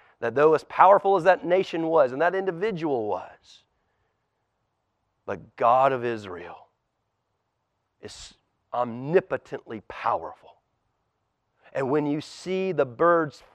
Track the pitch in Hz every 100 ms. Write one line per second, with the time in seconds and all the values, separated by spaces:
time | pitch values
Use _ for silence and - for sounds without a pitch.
0 | _ _ 117 120 151 151 - - 180 196
1 | 196 190 175 180 170 185 185 170 165 160
2 | 131 131 170 190 190 165 214 175 160 127
3 | 107 90 - - _ - _ _ _ _
4 | _ _ _ _ _ _ _ _ _ _
5 | _ _ - 92 - - 120 127 135 131
6 | 120 113 101 87 90 - _ _ _ _
7 | _ _ _ _ _ _ _ _ _ _
8 | - - - _ _ _ _ 120 120 117
9 | 139 180 - 131 - 139 - 110 - -
10 | 113 98 82 - - _ _ _ _ _
11 | _ _ _ _ _ _ _ 135 131 151
12 | 147 151 - - 180 185 190 151 131 117
13 | 170 170 151 - -